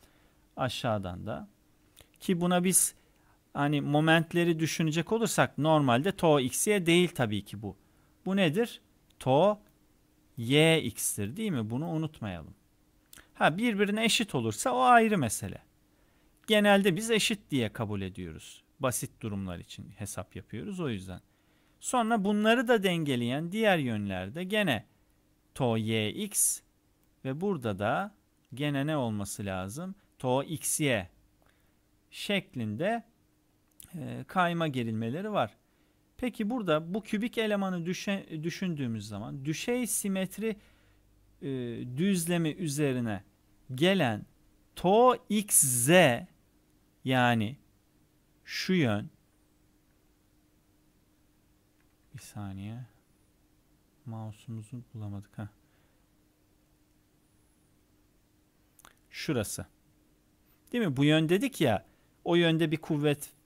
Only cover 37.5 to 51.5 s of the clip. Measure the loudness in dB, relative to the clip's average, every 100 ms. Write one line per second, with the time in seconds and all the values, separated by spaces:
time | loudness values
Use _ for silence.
37.5 | 0 -2 -4 -4 -4 -4 -6 -6 -6 -6
38.5 | -4 -4 -2 -4 -4 -6 -10 -10 -8 -6
39.5 | -4 -2 -2 -2 -2 -2 -4 -4 -4 -6
40.5 | -6 -12 _ _ _ _ _ _ _ -8
41.5 | -6 -6 -8 -8 -2 0 0 0 0 0
42.5 | -2 -6 -2 0 0 -2 -6 -10 _ _
43.5 | _ -12 0 2 4 2 -2 -8 _ _
44.5 | _ _ -2 4 6 6 4 0 -2 2
45.5 | 2 4 2 6 8 8 4 -4 _ _
46.5 | _ _ _ _ _ 0 4 4 4 0
47.5 | -6 _ _ _ _ _ _ _ _ -12
48.5 | -8 0 2 4 0 -4 -14 _ _ _
49.5 | _ _ _ _ _ _ _ _ _ _
50.5 | _ _ _ _ _ _ _ _ _ _